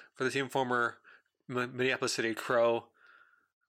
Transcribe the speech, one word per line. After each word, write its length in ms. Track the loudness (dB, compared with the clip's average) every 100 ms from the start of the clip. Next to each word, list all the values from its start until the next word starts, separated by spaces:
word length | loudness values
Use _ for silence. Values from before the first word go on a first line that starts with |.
| -20
for 100 | -6
the 60 | -4
team, 200 | -2 -2
former 480 | -2 0 0 -2 -4 -18 -20 _ _ -8
Mi-, 200 | -4 -4
Minneapolis 460 | -2 0 0 0
City 200 | 0 -2
Crow. 520 | -2 0 4 4 2 -2 _ -20 -20 _ _ _ _